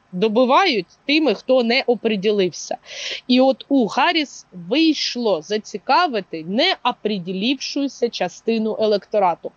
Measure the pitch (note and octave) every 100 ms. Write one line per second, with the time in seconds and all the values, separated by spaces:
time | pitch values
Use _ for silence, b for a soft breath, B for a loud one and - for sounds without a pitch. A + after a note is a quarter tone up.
0 | _ F3+ A3 G#3+ B3+ D4 F#4+ A#3 E3+ _
1 | - D4+ D4+ G3 - C4 A#3 B3 - A#3+
2 | A3+ G#3+ G3+ G#3 F#3 - - - B B
3 | B B - B3 C4 C4 - C#4 G#3+ -
4 | D4+ E4+ D4 - - F#3 E3+ C4+ D#4+ C#4+
5 | - B3 A#3 E3+ D#3 G#3+ - G#3+ - C#4+
6 | F4 A3+ F#3 E3 D#3+ G#3 F4 F#4 B3 A#3+
7 | G#3 G#3 E3+ F#3 A3 C#4 - C#4+ C#4 -
8 | A#3+ - F3+ - - A3+ A3 G#3 A3 G3+
9 | - G#3+ F#3 E3 -